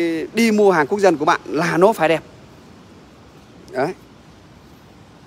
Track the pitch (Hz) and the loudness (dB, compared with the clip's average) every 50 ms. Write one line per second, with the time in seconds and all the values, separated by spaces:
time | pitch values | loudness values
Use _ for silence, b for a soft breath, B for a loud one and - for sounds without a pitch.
0 | 170 170 165 160 151 - - 214 233 226 214 208 208 196 185 160 147 131 - 208 | -2 -4 -4 -6 -8 -6 -2 0 0 2 2 2 2 2 2 2 0 -2 0 0
1 | 196 185 170 135 147 165 165 - - - 101 147 170 165 147 160 180 208 226 - | 2 2 2 2 0 -2 -2 -2 -4 -6 -6 -4 -4 -2 0 2 2 2 2 2
2 | 160 156 165 151 - - - - - - - - - - - - - - - - | 0 -2 -2 -2 -6 -10 -20 -20 -20 -20 -20 -20 -20 -20 -20 -20 -20 -20 -20 -20
3 | - - - - - - - - - - - - - - - - 135 170 - - | -20 -20 -20 -20 -20 -20 -20 -20 -20 -20 -20 -20 -20 -12 -8 -6 -6 -6 -8 -12
4 | - - - - - - - - - - - - - - - - - - - - | -18 -20 -20 -20 -20 -20 -20 -20 -20 -20 -20 -20 -20 -20 -20 -20 -20 -20 -20 -20
5 | - - - - - | -20 -20 -20 -20 -20